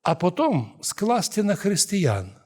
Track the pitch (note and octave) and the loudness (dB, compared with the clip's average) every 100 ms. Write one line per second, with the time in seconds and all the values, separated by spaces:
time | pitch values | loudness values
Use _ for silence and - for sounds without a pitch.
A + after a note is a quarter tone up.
0 | - E3 F3 F3+ D#4 E3+ A2 - - - | 0 2 0 2 2 2 -2 -8 -10 -4
1 | G#3+ A#3 E3 - G3+ G3 G3+ G3 - G3+ | 0 0 0 -2 0 0 0 0 0 2
2 | D3 G2+ F#2+ - | 2 0 -4 -16